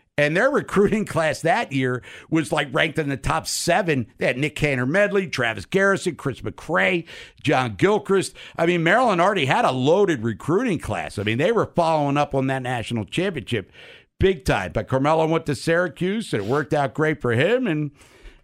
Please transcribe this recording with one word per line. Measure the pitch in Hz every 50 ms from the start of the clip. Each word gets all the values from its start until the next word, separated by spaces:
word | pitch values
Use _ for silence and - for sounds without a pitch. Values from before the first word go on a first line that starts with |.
| _ _ _ -
And | 147 147 160
their | 185 240 277
recruiting | 294 214 147 - - 185 208 196 185 220 190
class | - - 165 160 156 131 - -
that | 160 185 226 233 - 131
year | 135 131 127 127 120 - - - - - -
was, | 151 160 156 -
like, | 165 151 151 139 117
ranked | 156 151 165 139 160
in | 156 139
the | 139 -
top | - 143 151 160 -
seven. | - - - - 170 170 202 208 165 143 131 113 - _
They | - 190
had | 156 123 127
Nick | 147 151 -
Cantor-Medley, | - 151 147 139 123 127 131 160 196 208 196 190 202 190
Travis | 139 - - 120 113 110 107 87
Garrison, | - - 190 196 196 196 - - 185 135
Chris | - - 143 120 -
McCray, | - 110 - - - - 165 185 190 190 185 175 160 - - - - - - - -
John | 135 151 131 127 117 101
Gilchrist. | 87 - 190 214 202 202 - 196 190 151 - - - - - -
I | - 170
mean, | 170 180 170 160
Maryland | 165 196 240 262 233 190 170
already | 175 202 214 185 139
had | 123 170 226 240
a | 165 131
loaded | 131 127 147 170 202 208 180 156 117 107
recruiting | 117 107 - - 139 165 208 262 247 175 -
class. | - - 104 87 76 76 - -
I | 98
mean, | 107 113
they | 120 151 208 233
were | 208 139
following | - - 180 165 160 160 151 143 143 139
up | 143 147 143 -
on | 139 131
that | 135 135 131 127
national | 123 127 120 107 - 120 113 101
championship | - - - 180 202 170 139 98 - 120 104 92 - _ - - - - - _ _ _ _
big | 175 196 185 - -
time. | - 135 107 95 90 -
But | 117 104 -
Carmelo | 131 131 139 151 160 160 160
went | 160 165 165 160
to | - 139
Syracuse, | - - 165 165 170 180 175 - - 170 185 202 226 185 - 151
and | 110 98
it | 104
worked | 131 151 147 - 156
out | 147 143 127 -
great | - 156 156 156 -
for | - 123 113
him, | 120 151 196 240 262 262
and | 202 156 151 151 143 - _ - - - - - - - _